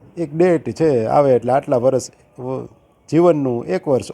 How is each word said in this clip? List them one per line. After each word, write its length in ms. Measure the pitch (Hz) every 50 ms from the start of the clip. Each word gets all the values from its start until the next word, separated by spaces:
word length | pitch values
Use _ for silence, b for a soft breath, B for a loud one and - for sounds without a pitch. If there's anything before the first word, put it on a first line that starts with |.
| _ - _
એક 200 | 175 170 147 143
ડેટ 320 | 160 180 185 170 156 - 123
છે, 360 | 110 - 160 160 139 117 110
આવે 300 | 117 131 147 143 139 127
એટલે 180 | 117 107 123 123
આટલા 240 | 139 143 147 139
વર્ષ, 340 | 123 117 131 131 123 - - - _ _ _ _ -
વ-, 260 | 123 127 131 127 120 - _ _ _ _ _ _ _ -
જીવનનું 540 | 143 156 175 175 160 151 139 131 120 120 123
એક 220 | 165 185 180 -
વર્ષ 180 | 156 135 120 104 -